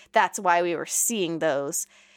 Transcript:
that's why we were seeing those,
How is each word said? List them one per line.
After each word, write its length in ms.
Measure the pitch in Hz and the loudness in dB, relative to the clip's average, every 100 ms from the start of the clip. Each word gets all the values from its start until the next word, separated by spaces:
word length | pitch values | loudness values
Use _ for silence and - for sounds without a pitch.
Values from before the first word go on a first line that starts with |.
| - | -2
that's 260 | 220 185 - | 2 2 0
why 220 | 190 175 | 2 2
we 140 | 175 156 | 2 -2
were 100 | 139 | -4
seeing 540 | - - 226 165 165 | -2 0 0 -2 0
those, 460 | 160 139 139 170 - _ _ | 0 0 -2 -6 -8 _ _